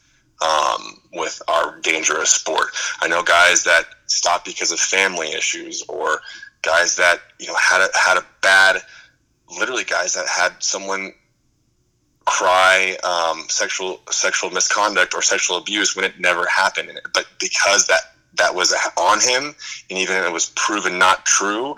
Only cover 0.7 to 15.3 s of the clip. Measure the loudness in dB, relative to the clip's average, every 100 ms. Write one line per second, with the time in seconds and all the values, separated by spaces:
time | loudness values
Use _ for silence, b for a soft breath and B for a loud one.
0.7 | -2 -8 -20 _ -8 -8 -6 -2 0 -2
1.7 | -4 -2 -2 0 0 2 0 0 -2 -2
2.7 | B B B 0 0 4 6 6 4 4
3.7 | 2 2 -6 -4 -2 0 -2 -4 -6 -4
4.7 | -2 0 0 0 -2 -6 -4 -4 -6 -8
5.7 | -12 -10 -6 -4 -4 B B B -8 0
6.7 | 2 2 2 2 2 -4 -16 -8 -2 2
7.7 | 4 2 2 2 2 -2 _ 4 6 6
8.7 | 4 B B B B _ _ _ -6 -4
9.7 | -4 -2 -2 -2 -4 -4 0 -2 -2 -6
10.7 | -6 -6 -6 -8 -14 _ _ _ _ _
11.7 | _ _ _ _ _ -2 0 2 4 6
12.7 | 4 2 -2 -2 0 0 -2 -6 -4 -4
13.7 | -4 -6 -8 -6 -4 -2 -2 -4 -2 0
14.7 | 0 0 0 0 0 -2